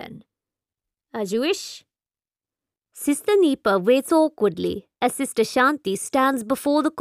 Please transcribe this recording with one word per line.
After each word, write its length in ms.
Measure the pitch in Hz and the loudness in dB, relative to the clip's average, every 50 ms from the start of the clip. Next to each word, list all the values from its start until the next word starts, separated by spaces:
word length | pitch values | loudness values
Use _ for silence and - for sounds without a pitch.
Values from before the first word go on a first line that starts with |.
then." 240 | - - - - - _ _ _ _ _ _ _ _ _ _ _ _ _ _ _ _ _ | -14 -14 -16 -20 -20 _ _ _ _ _ _ _ _ _ _ _ _ _ _ _ _ _
"As 200 | - 226 208 185 196 | -8 -8 -6 -4 -2
you 60 | 226 262 | -2 -2
wish." 180 | 320 381 - - - - - - _ _ _ _ _ _ _ _ _ _ _ _ _ _ _ _ _ _ _ _ _ _ - | -2 -2 -4 -8 -12 -16 -18 -20 _ _ _ _ _ _ _ _ _ _ _ _ _ _ _ _ _ _ _ _ _ _ -6
Sister 340 | - - 285 - - - 415 403 | -4 -2 -2 -2 0 2 4 4
Nipa 360 | 370 302 269 - - 214 196 196 | 4 4 2 0 0 0 0 2
waits 340 | 175 214 254 269 262 - | 4 4 2 2 2 2
awkwardly 760 | 330 320 311 302 311 - 214 202 165 180 180 175 185 202 - _ _ _ | 2 2 2 2 0 0 -2 -2 0 -2 -4 -4 -6 -6 -10 _ _ _
as 140 | 240 254 - - | -2 -2 -2 -2
Sister 260 | 277 240 - - 220 220 | -6 -4 -2 -2 -2 0
Shanti 420 | - 254 247 269 302 285 - 202 190 - | 2 2 2 2 2 -2 -4 -4 -4 -4
stands 440 | - - - 269 262 269 269 254 220 | -4 -2 0 2 2 2 0 -2 -4
before 360 | 214 269 - - 285 285 302 | -4 -4 -2 0 0 0 2
the 80 | 285 302 311 - | 0 0 0 0